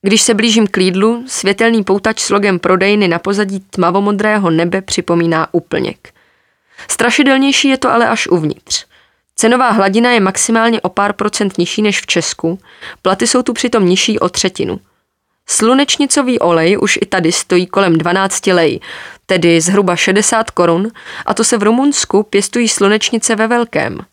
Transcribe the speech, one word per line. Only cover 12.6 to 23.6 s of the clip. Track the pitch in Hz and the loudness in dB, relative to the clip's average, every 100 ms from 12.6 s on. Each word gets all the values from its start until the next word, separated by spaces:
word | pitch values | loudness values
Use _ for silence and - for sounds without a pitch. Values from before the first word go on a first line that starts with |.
| _ - - - | _ -20 -20 -6
platy | 190 196 226 | -2 0 0
jsou | 247 | 0
tu | 247 | 0
přitom | 233 247 233 180 | -2 -2 2 2
nižší | 185 - 214 | 2 0 -2
o | 180 | -2
třetinu. | - - - - 185 _ _ _ _ _ _ - | -2 -4 -4 -6 -6 _ _ _ _ _ _ -6
Slunečnicový | - 220 262 285 - 285 - 254 247 | 0 2 2 2 0 0 0 0 0
olej | 170 170 160 202 | 2 2 2 2
už | 202 - | 0 -2
i | - | -2
tady | 185 160 | 0 0
stojí | - - 180 180 | -2 0 0 0
kolem | - 196 165 | 0 2 2
dvanácti | 165 185 196 - - | 0 0 0 -2 0
lej, | 180 160 - - - - - - | 2 2 -2 -10 -18 -18 -20 -4
tedy | 185 170 165 | 0 2 2
zhruba | 165 208 185 175 | 2 0 0 0
šedesát | - 190 208 226 226 | 0 0 0 -2 -2
korun, | - 175 170 214 - - - - | 0 0 2 -2 -8 -18 -12 -6
a | |
to | 220 | -2
se | 226 233 | 0 2
v | |
Rumunsku | 208 240 277 277 - 196 | 2 2 2 0 0 0
pěstují | 208 202 202 240 233 | 0 -2 -2 -2 -2
slunečnice | - 196 214 - 226 - 220 | 2 2 2 0 -2 -2 0
ve | 220 | 0
velkém. | 240 | 0